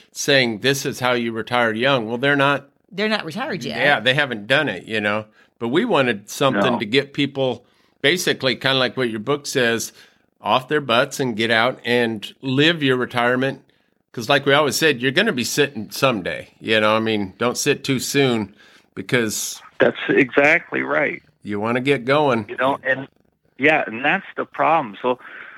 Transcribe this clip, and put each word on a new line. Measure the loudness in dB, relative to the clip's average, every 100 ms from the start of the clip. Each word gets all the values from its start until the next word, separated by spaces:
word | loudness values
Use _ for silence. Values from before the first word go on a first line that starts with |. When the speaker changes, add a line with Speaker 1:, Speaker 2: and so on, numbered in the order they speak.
| _
Speaker 1:
saying, | -6 2 2 2 0
"This | 0 0 -4
is | -2
how | 0
you | 0 -2
retire | -4 -2 0 0
young." | 2 2 0 0
Well, | -2
they're | 0 2
not. | 2 0 -6 _ _
Speaker 2:
They're | -6 -2
not | -4
retired | -6 -8 -8 -6
yet. | -6 0
Speaker 1:
Yeah, | 2 2
they | 2
haven't | 2 0 -2 0
done | 0 0
it, | -4
you | -6 -2
know. | 0 -2 -4 _ _ -8
But | -2
we | 0 2
wanted | 2 2 0 -4
something | 0 2 2 2
Speaker 3:
No. | 0
Speaker 1:
to | 0
get | 0 0
people | -2 -4 -2 -2 -4 _ _ _ _
basically | 0 2 0 0 0 0
kinda | 0 0
like | 0 -2
what | -4
your | -4
book | -4 -4 -2
says, | 0 2 0 -4 -14 -20 _ _ _
off | 0 0 2
their | -2
butts | 2 2 2 -2
and | -2 0
get | 0
out | 2 2 -2 -2
and | 0 0 -2 -10 -10
live | -4 2 2 2
your | 0 0
retirement. | -2 0 0 2 -2 -4 _ _ _ _ _
'Cause | -6 0
like | 2 4
we |
always | 4 2 2
said, | 0 2
you're | 0
gonna | 0 0
be | 0 -2
sitting | 0 0 -2 -12
someday, | -2 0 0 -4 -8 -12 _
you | 0 2
know. | 4 2
I |
mean, | 2 -2 -4 -4
don't | -4 -2
sit | -2 -2 0
too | -2
soon | 0 2 2 2 -2 -10 -20 -20 _ -14
because | -2 0 0 -4 -8 -10 -8 0
Speaker 3:
That's | 2 2 0
exactly | 2 2 4 4 4 0 -6
right. | -2 -2 -2 -4 _ _
Speaker 1:
you | -8 -4
wanna | -2 0
get | 0 0 2
going. | 2 2 2 -2
Speaker 3:
You | -2
know, | -2 0
and | -2 -4 -6 _ _ _ _ -2
yeah, | 2 2 0
and | -4
that's | -2 -2 -4 -10
the | -8
problem. | 0 2 2 0 -4
So | -4 -4 -6 -20 -20